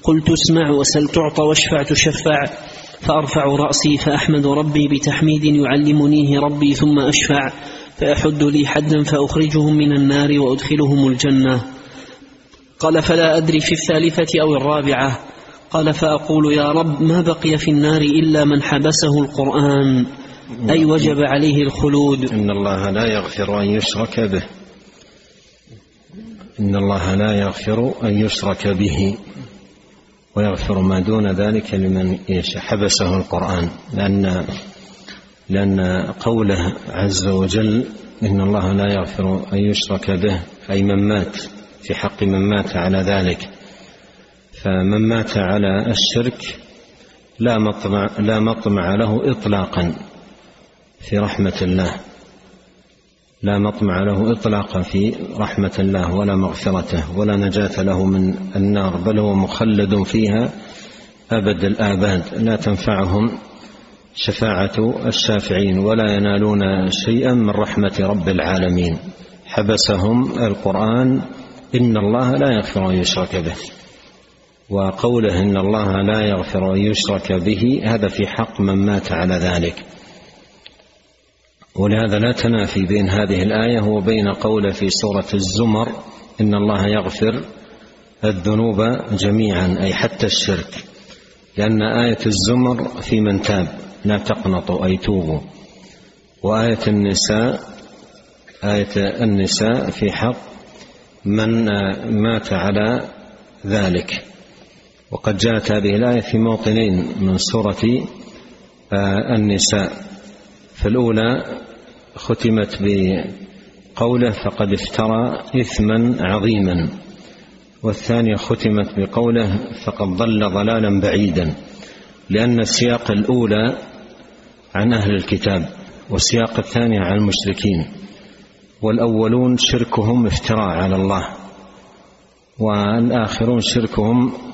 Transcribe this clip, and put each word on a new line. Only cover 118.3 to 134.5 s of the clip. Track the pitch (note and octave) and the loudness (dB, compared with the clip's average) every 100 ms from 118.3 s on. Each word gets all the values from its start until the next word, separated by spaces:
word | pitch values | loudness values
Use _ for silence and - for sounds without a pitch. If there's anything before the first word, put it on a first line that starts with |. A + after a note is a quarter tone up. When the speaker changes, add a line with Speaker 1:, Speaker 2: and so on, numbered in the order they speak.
Speaker 2:
ختمت | G2+ - A2+ A2 G#2+ G2 G2+ | 0 -2 0 2 0 0 -4
بقوله: | F#2+ A#2 A#2+ A#2 G#2+ G2+ - - | -2 0 2 2 0 -2 -6 -8
"فقد | - - G2 | -10 -4 -4
ضل | F2+ A2+ G#2+ G#2 | 0 0 2 0
ضلالا | F#2+ G#2 A2+ G#2+ G2 | 0 0 0 2 2
بعيدا"، | G2 F#2 G2+ E2+ E2 D2 - - - - - - - | 2 2 0 0 -2 -6 -14 -20 -20 -20 -20 -20 -4
لأن | G2+ A#2+ A#2 | 0 2 2
السياق | A2 - A#2+ A#2 - | 0 0 2 0 0
الأولى | G#2 G#2 B2 A2+ G#2+ A2+ - - - - - - - - - - | 0 2 0 2 2 0 -4 -12 -20 -20 -20 -20 -20 -20 -20 -8
عن | F#2 A2 | -2 0
أهل | A2+ G2+ | 2 0
الكتاب، | G2 F2+ F#2+ G#2 G2 D#2+ - - - - | -2 -2 -2 0 -2 -4 -12 -20 -20 -6
والسياق | F#2 - A#2+ A2+ - | -2 0 0 0 -4
الثاني | - A#2+ A#2 G#2+ | -2 0 2 2
عن | F2+ G2+ | 0 2
المشركين، | G#2 F#2+ G2 F#2+ G#2 F2 D2 - - - - - - _ - _ | 0 0 -4 -2 0 0 -4 -12 -20 -20 -20 -20 -20 _ -20 _
والأولون | A2 A2+ A#2 A2 A2 A#2+ B2+ B2 | -2 0 0 2 2 2 2 2
شركهم | - B2 A#2 - G#2+ B2 | 2 0 0 0 2 2
افتراء | A2 - - A2 G2+ | 2 0 0 0 0
على | E2 F#2+ | 0 0
الله، | F#2+ G2 F#2+ - - - - - - - - - _ _ _ _ - | 0 0 -2 -4 -14 -18 -20 -20 -20 -20 -20 -20 _ _ _ _ -4
والآخرون | G#2+ G#2 G#2 A2+ A#2+ A#2+ G#2+ - A#2 A#2+ | 0 0 0 2 2 2 0 -2 0 0
شركهم | - - A2 - G#2+ B2 B2+ - - | 0 0 0 0 2 2 0 -4 -16